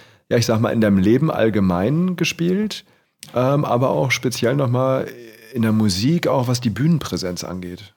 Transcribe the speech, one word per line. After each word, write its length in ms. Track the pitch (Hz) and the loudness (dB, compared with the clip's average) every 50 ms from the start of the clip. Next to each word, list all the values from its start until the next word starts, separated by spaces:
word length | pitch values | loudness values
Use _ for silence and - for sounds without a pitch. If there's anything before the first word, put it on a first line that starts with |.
| - - _ _ _ _ | -20 -20 _ _ _ _
ja, 80 | 117 | 0
ich 80 | 123 117 | 2 2
sag 140 | - 113 107 | 2 2 2
mal, 100 | 117 107 | 2 2
in 120 | - 117 107 | 2 2 4
deinem 160 | 104 101 98 | 4 4 4
Leben 320 | 92 104 117 127 156 156 | 4 4 4 4 2 0
allgemein 840 | - - 110 113 104 107 98 92 87 87 95 120 147 165 180 185 180 | 0 2 0 2 2 2 2 2 2 2 0 0 0 0 0 -2 -2
gespielt, 680 | 165 170 - - - 170 175 185 202 214 208 - - - _ _ _ _ _ _ _ - - - | -2 -4 -4 -2 -4 -2 -2 0 -2 -2 -4 -6 -10 -14 _ _ _ _ _ _ _ -20 -6 -4
ähm, 300 | 117 127 131 143 147 147 | 0 0 2 2 0 0
aber 260 | - 113 123 131 131 | 0 0 0 0 0
auch 200 | - 147 151 127 | 0 0 0 -2
speziell 440 | - - - 127 113 - 123 117 135 | -2 -2 -2 -4 -4 0 -2 0 0
nochmal 520 | 147 139 120 123 123 131 131 131 131 123 - - 120 120 113 110 - - - 135 | 0 0 0 0 0 0 0 0 -2 -4 -6 -10 -16 -20 -20 -20 -20 -20 -10 -4
in 80 | 123 110 | -2 0
der 100 | 113 110 | 2 2
Musik, 540 | 110 110 104 90 92 107 139 170 175 - - | 2 2 2 0 0 0 0 0 0 0 0
auch 180 | - 139 123 123 | 0 0 0 0
was 120 | 123 120 | -2 -2
die 100 | - 117 | -2 -2
Bühnenpräsenz 720 | 98 - 139 165 170 143 - - 92 87 90 90 90 87 - | -2 0 2 2 2 0 0 -4 -6 -6 -4 -6 -6 -8 -8
angeht? 500 | - 90 92 90 90 90 - 101 - _ | -10 -10 -10 -10 -10 -12 -14 -16 -20 _